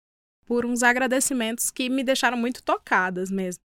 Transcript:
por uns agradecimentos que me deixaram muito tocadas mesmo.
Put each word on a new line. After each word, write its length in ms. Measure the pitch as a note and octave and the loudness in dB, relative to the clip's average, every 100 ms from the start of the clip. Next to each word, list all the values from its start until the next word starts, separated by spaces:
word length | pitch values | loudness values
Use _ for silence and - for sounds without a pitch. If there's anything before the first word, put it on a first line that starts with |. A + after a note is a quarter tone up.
| _ _ _ _ - | _ _ _ _ -4
por 200 | A#3+ A#3+ | -2 0
uns 160 | A#3+ | 2
agradecimentos 880 | A#3+ B3 C4 B3+ - C4 A3 A#3 - | 4 4 2 0 0 -2 -2 -2 -4
que 180 | - B3+ | -2 -2
me 140 | C4 | 0
deixaram 340 | B3+ C4 A#3+ A#3+ | 0 2 2 0
muito 260 | A#3 - | -2 -4
tocadas 680 | - F#4 - G3+ F#3 F3+ F#3 | -2 -2 2 2 2 -2 -4
mesmo. 300 | F#3+ F#3 F3+ _ | -4 -4 -6 _